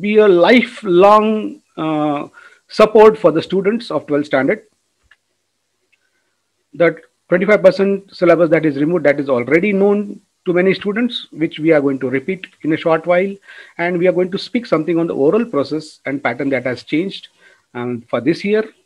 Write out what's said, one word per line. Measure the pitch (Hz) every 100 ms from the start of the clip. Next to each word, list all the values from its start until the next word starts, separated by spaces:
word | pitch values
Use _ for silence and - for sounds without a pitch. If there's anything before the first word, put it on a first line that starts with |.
be | 202 214
a | 208
lifelong, | 175 175 247 233 - 214 175 202 214 214 214 208 - _ -
uh, | 156 156 151 143 - - - _ _
support | - 214 220 214 214
for | 170
the | 156
students | - 185 190 233 -
of | 151 -
twelfth | 147 147
standard. | 135 139 208 _ _ _ _ _ _ _ _ _ _ _ _ _ _ _ _ _ _ _ _ _
That | 147 165 160 _ _ -
twenty-five | 185 196 202
percent | 180 185 196 196 - -
syllabus | 175 165 165
that | 160
is | 156 135
removed, | 151 175
that | 143 143
is | 139
already | 120 120 165 208
known | 190 202 208 202 - _ _ 185
to |
many | 175 190
students, | 180 202 208 247 240 -
which | 143 165 -
we | 156
are | 151
going | 139 131
to | 131
repeat | 135 135 185 - _
in | 151
a | 151
short | 170 160 165
while. | 175 196 196 _ - - -
And | 170 180
we | 180
are |
going | 170 180
to | 185
speak | - 240
something | 233 160 156 165
on | 165
the |
oral | - 143 214
process | 233 143 131 151 151 _ 135
and | 135
pattern | 123 127 139
that | 127
has | 127 120
changed, | - 151 190 - - _ _ _ _
um, | 120 123 120 -
for | 123
this | 123 170
year. | 196 214 220 _